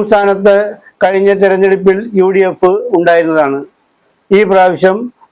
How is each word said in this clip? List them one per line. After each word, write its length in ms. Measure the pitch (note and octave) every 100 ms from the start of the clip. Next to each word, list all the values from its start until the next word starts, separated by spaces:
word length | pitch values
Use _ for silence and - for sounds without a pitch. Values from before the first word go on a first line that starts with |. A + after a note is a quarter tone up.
| G#3
സ്ഥാനത്ത് 500 | G#3 G3+ F#3+ G3+ G3+ G#3 G#3+ - _
കഴിഞ്ഞ 260 | F#3 F#3+ G3 G3
തെരഞ്ഞെടുപ്പിൽ 560 | G3 F#3+ G3 F#3+ F#3 F#3+ A#3 F#3+
യു 80 | F#3 F#3+
ഡി 60 | F#3+
എഫ് 220 | D#3+ F#3 G3+ - F3+
ഉണ്ടായിരുന്നതാണ്. 640 | F3 E3+ E3 D#3+ C#3+ C#3 C#3 _ _ _ _ _ _ G3
ഈ 20 | G#3
പ്രാവശ്യം 460 | F#3+ F#3 E3 F#3 G3 B3 _ _